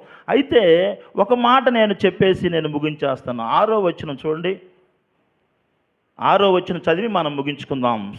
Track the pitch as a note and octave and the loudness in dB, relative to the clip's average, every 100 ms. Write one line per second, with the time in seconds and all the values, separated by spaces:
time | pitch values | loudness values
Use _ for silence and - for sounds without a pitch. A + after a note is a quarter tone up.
0 | - - - A3+ C#4 D4 F#3 E3 G3 G#3 | -10 -18 -2 -2 2 2 4 4 2 -4
1 | - - G3+ B3 A#3+ C4 B3+ A#3+ G#3+ F#3 | -10 -4 0 2 4 4 4 2 2 2
2 | F#3+ G#3 G3 F#3 F3+ E3 D#3 D3 D3+ D3+ | -2 2 2 2 0 -2 -2 -4 -4 -2
3 | C#3+ B2+ C3 B2 A2+ D3 G#3+ A3 F#3 E3 | -4 -4 -6 -8 -2 2 2 2 0 -4
4 | E3 C3+ D#3+ D#3 F3 F#3+ - _ _ _ | -8 -8 -6 -4 -6 -8 -12 _ _ _
5 | _ _ _ _ _ _ _ _ _ _ | _ _ _ _ _ _ _ _ _ _
6 | _ - B2+ F#3 G3+ F3+ F3+ F3 - E3 | _ -4 0 4 4 2 0 -4 -2 -2
7 | A#3 G3 D#3 C#3+ C#3 C#3 C3+ C#3 B2 A#2 | -2 -2 -2 -4 -6 -8 -8 -4 -2 -2
8 | G2+ | -6